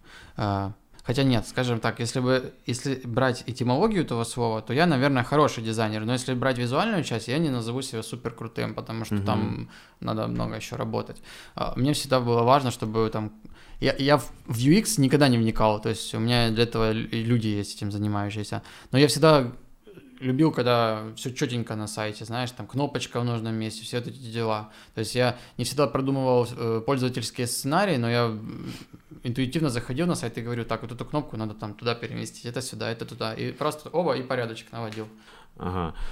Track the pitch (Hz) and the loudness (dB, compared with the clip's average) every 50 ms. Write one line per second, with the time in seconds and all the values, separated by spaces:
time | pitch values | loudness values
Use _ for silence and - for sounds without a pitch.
0 | - - - - - - - - 117 104 101 98 98 98 107 - _ _ - - | -16 -20 -20 -20 -20 -14 -6 -4 -2 0 0 0 -2 -4 -8 -12 _ _ -20 -8
1 | - - 123 135 135 135 123 110 - - - - 127 123 120 110 - 117 107 - | -6 -2 0 2 4 4 4 2 0 -2 -2 -2 0 0 0 0 0 -2 -2 -2
2 | 120 113 - 135 123 127 131 131 127 127 - - _ - 120 - - 143 135 131 | -4 -4 -2 0 2 2 2 2 0 -4 -10 -10 _ -6 -6 -4 -4 -4 -4 -4
3 | - 123 113 120 131 127 120 - - - 117 - 117 120 127 143 196 226 214 180 | -4 -4 0 2 2 2 0 -2 -6 -8 -4 -2 0 2 2 2 2 2 2 0
4 | 147 113 123 117 117 117 - 127 120 117 110 110 - - 117 139 170 180 151 123 | 0 0 -2 -2 -2 -2 -2 -2 0 0 0 -2 -2 0 2 4 4 4 4 4
5 | 131 143 139 127 117 - 143 151 147 123 - - 113 113 110 110 113 110 107 107 | 4 4 4 2 2 2 4 4 4 4 2 -2 -4 -2 0 0 0 0 0 -2
6 | 107 113 127 127 127 - 127 123 127 135 131 120 123 117 127 151 196 226 220 170 | -2 -2 -2 -2 -2 -2 -2 0 0 0 0 0 0 0 0 0 0 0 0 0
7 | 131 - 120 113 - - 123 156 170 151 131 120 110 113 120 131 131 - - 113 | 0 0 -2 -4 -2 -2 0 0 0 0 0 -2 -2 -4 -4 -4 -6 -6 -6 -6
8 | 107 - - 123 - 117 117 - 120 113 - - 117 110 107 - 117 - 113 113 | -6 -8 -10 -8 -8 -8 -8 -8 -10 -8 -6 -6 -6 -4 -6 -8 -8 -6 -6 -6
9 | 113 - 107 101 98 107 117 113 110 113 117 - 113 - - - - - _ _ | -4 -2 -2 0 0 0 0 0 0 -2 -2 -6 -8 -10 -14 -20 -20 -20 _ _
10 | - 113 113 110 110 117 117 117 117 110 110 110 - - 120 117 113 110 110 113 | -6 -4 -2 -2 -2 -2 -2 -4 -4 -4 -6 -8 -8 -8 -6 -6 -4 -4 -2 -4
11 | 110 - 117 - - - - - - - - - - - - - 127 143 147 - | -4 -6 -10 -16 -18 -18 -20 -20 -20 -14 -8 -6 -6 -4 -2 0 0 2 0 0
12 | - 135 135 131 120 120 120 117 117 120 135 139 131 123 - - - 110 107 113 | 0 2 2 2 4 4 4 4 6 6 6 6 4 2 -2 -2 -4 -2 0 0
13 | 110 107 - 110 107 104 - - - - - - - - - - - 131 135 - | 0 0 0 -2 -4 -6 -8 -12 -16 -20 -20 -20 -18 -18 -8 -2 0 0 0 2
14 | 135 139 147 143 - - - - - - 127 110 123 139 165 220 220 - - - | 4 4 4 4 4 -2 -12 -12 -8 -4 -2 2 6 8 8 6 6 4 4 4
15 | 135 127 151 139 147 135 120 117 113 110 110 - 113 110 107 104 - 110 107 - | 6 6 6 6 6 6 6 6 4 2 4 4 4 4 4 2 0 -2 -2 -2
16 | - - - 113 110 117 123 120 117 117 110 110 120 110 - 113 113 110 110 113 | -4 -6 -4 -2 2 2 4 4 4 4 4 2 2 2 2 2 2 2 2 0
17 | 113 123 117 117 110 113 123 117 107 110 104 101 101 - - - 107 101 101 101 | -2 -2 -2 -2 2 2 2 2 2 2 0 0 -2 -4 -6 -6 -6 -4 -2 -2
18 | 104 107 104 101 101 101 101 107 104 - 110 110 - - - - - - - 131 | 0 0 0 0 -2 -2 -4 -6 -6 -6 -6 -8 -8 -12 -18 -20 -8 0 4 6
19 | 147 143 - 147 151 160 156 143 127 120 - - - - - - _ - - - | 6 6 6 6 6 8 8 8 6 2 -4 -10 -18 -20 -20 -20 _ -20 -20 -20
20 | - - - - 131 127 131 135 160 156 - - 120 123 123 117 117 113 110 107 | -20 -20 -12 -4 0 2 4 6 4 4 4 2 2 4 4 4 4 2 2 -2
21 | 110 110 110 - - 131 123 - 156 127 123 120 113 - 113 107 107 104 - 113 | -4 -8 -10 -8 -8 -6 -4 -2 -2 0 0 -2 -2 -2 -4 -4 -6 -6 -4 -4
22 | 107 107 107 - 110 107 113 123 127 120 - - 110 - - 131 147 143 - 131 | -4 -4 -6 -8 -8 -6 -4 -4 -4 -4 -6 -10 -12 -6 -2 -2 -2 0 -2 -4
23 | - - - 123 120 120 120 113 110 113 113 110 110 110 110 - - - - 123 | -6 -4 -2 -2 0 0 0 -2 -2 -2 -2 -2 -4 -4 -6 -8 -10 -6 -6 -4
24 | 120 120 113 135 127 113 110 117 113 110 107 107 107 - - - - - - - | -4 -6 -10 -12 -12 -8 -4 -2 0 0 0 -2 -4 -8 -14 -20 -20 -10 -6 -4
25 | 110 - - 123 123 123 - - - - - - - - 131 139 147 139 - 135 | -4 -2 2 2 2 2 2 -2 -8 -14 -8 -6 -4 -2 2 2 2 2 2 0
26 | 135 135 139 135 131 127 127 123 120 110 110 117 117 117 113 113 110 135 139 131 | 0 0 0 2 4 4 6 4 4 2 -2 -4 -2 0 0 0 2 0 2 2
27 | 127 127 123 139 120 - - - 123 120 - - - 135 147 180 208 202 160 123 | 2 0 0 -2 -4 -4 -4 -4 -4 -2 -2 -4 -2 0 2 2 4 4 2 2
28 | 117 117 117 120 120 113 110 104 110 113 - - - - 120 - - - - - | 2 2 2 2 2 2 0 -4 -8 -10 -10 -8 -8 -10 -10 -10 -14 -18 -20 -20
29 | _ - - - - 127 117 135 131 123 - 170 156 143 117 120 - - 127 131 | _ -20 -18 -8 -6 -4 -2 0 -2 0 0 0 0 0 0 -2 -4 -2 -2 0
30 | 170 175 160 - - 117 - - 113 117 120 117 113 110 113 110 123 110 123 120 | 0 0 0 0 -2 -4 -6 -6 -6 -4 -4 -4 -2 -2 -4 -4 -4 -8 -8 -10
31 | 120 - - 151 151 - - 110 113 107 107 110 113 104 101 - 117 120 117 - | -8 -4 -4 -4 -4 -4 -6 -6 -6 -6 -6 -8 -10 -10 -10 -4 -4 -4 -2 -2
32 | - 117 117 117 113 110 - - - 120 120 135 120 - - 110 110 113 117 117 | -4 -8 -8 -8 -8 -8 -10 -12 -12 -8 -8 -6 -8 -8 -8 -6 -6 -6 -4 -6
33 | 113 - - 117 113 110 113 - 120 123 127 - 147 151 147 - - - - 160 | -8 -10 -8 -6 -6 -6 -4 -4 -6 -6 -4 -2 -2 -2 -2 -4 -8 -4 -2 0
34 | 180 160 123 127 127 123 135 123 120 113 113 113 - - - 117 117 110 107 110 | 2 2 0 0 -2 -2 -2 -2 -2 -4 -6 -10 -12 -12 -10 -8 -8 -6 -6 -8
35 | 110 107 - - - - - - - - - - - 90 90 92 87 80 - - | -10 -10 -14 -18 -20 -20 -20 -20 -20 -20 -14 -8 -6 -4 -2 -2 -2 -4 -4 -4
36 | - - | -6 -6